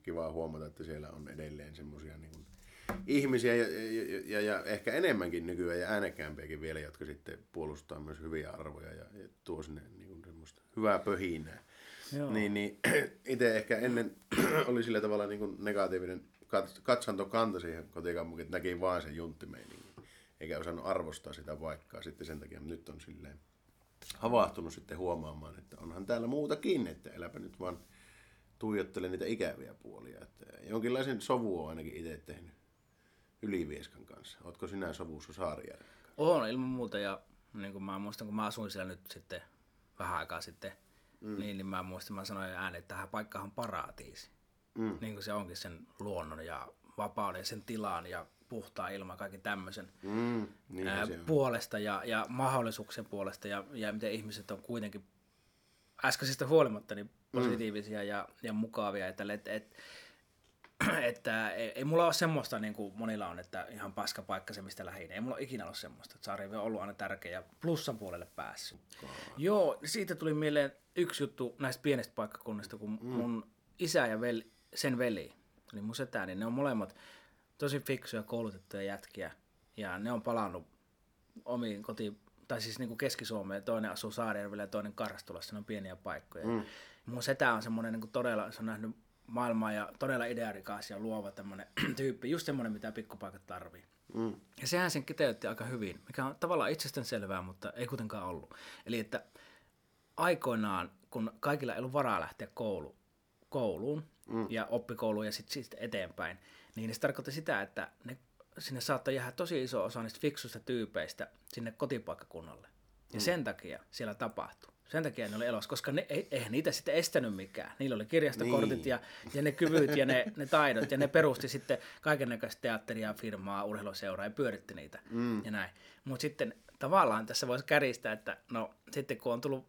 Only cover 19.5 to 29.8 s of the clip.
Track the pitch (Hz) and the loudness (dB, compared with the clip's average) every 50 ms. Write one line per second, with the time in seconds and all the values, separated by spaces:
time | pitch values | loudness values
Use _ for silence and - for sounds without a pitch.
19.5 | - - - - - - - - - - - - - - - - _ - 78 80 | -12 -12 -14 -16 -16 -18 -18 -18 -18 -20 -20 -20 -20 -20 -20 -20 _ -10 -6 -6
20.5 | 80 73 82 85 85 85 - 92 95 92 85 78 76 - - 80 73 73 73 76 | -4 -4 -4 -4 -4 -2 0 0 2 2 0 -2 -6 -10 -10 -12 -12 -10 -8 -8
21.5 | 76 71 78 78 76 76 - - - 76 - 80 73 - 78 78 78 71 73 73 | -6 -6 -4 -6 -6 -6 -10 -14 -14 -12 -10 -10 -10 -10 -8 -8 -8 -8 -8 -12
22.5 | 76 73 73 76 85 76 - - 73 76 - - 80 76 76 71 71 76 - _ | -12 -12 -8 -8 -8 -8 -10 -12 -14 -14 -14 -16 -16 -14 -14 -16 -16 -16 -20 _
23.5 | _ _ _ _ _ _ _ _ _ - - - - - - 117 120 113 95 82 | _ _ _ _ _ _ _ _ _ -18 -14 -12 -8 -2 2 6 8 8 6 6
24.5 | - - 85 80 - - - - - 80 92 90 87 82 78 76 76 78 76 76 | 4 -2 -6 -8 -8 -10 -10 -10 -6 -2 0 0 0 0 -2 -6 -8 -10 -10 -12
25.5 | - - - - - 78 82 82 80 90 98 95 120 117 113 117 139 147 147 143 | -14 -14 -16 -18 -16 -14 -12 -10 -8 -6 -2 0 0 2 2 0 0 0 0 0
26.5 | 151 147 - - 185 143 110 85 78 - - - - 87 85 87 - 139 98 92 | 0 0 2 2 4 4 4 0 -2 -6 -12 -14 -10 -10 -10 -8 -8 -10 -12 -12
27.5 | - - 92 90 87 90 - - - - - - - - - - - - - _ | -10 -6 -4 -4 -4 -6 -8 -16 -20 -20 -20 -20 -20 -20 -20 -20 -20 -20 -20 _
28.5 | - - - 110 104 101 90 92 - 92 90 90 92 92 - 85 113 101 95 80 | -12 -6 -2 0 2 2 2 0 -2 -2 -2 0 0 0 0 0 0 2 2 0
29.5 | 64 - 65 57 53 - | 0 -2 -8 -14 -14 -16